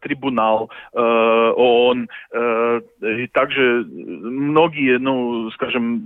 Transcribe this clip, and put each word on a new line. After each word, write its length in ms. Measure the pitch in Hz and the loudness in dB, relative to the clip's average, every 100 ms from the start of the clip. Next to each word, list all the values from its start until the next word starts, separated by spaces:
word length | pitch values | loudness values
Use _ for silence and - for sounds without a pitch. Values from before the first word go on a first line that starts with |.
трибунал, 720 | 147 143 135 120 110 110 113 - - | -8 -6 -4 0 2 0 -2 -12 -10
э, 80 | 117 | -2
оон, 1080 | 117 113 113 113 117 - 123 120 123 123 117 - - | 2 4 4 4 4 4 4 6 4 2 -4 -12 -8
э, 480 | 117 120 113 117 117 113 - | -4 -2 0 0 -2 -4 -10
и 240 | 107 110 127 | -6 -6 -2
также 580 | - 143 139 127 120 113 | -2 0 0 2 0 -2
многие, 1120 | 117 110 82 107 135 143 156 170 151 131 123 | -10 -14 -12 -8 -4 0 2 2 2 0 2
ну, 540 | 135 131 120 117 110 | 0 -2 -2 -4 -6
скажем, 460 | - 123 120 117 117 | -6 -4 -2 -2 -4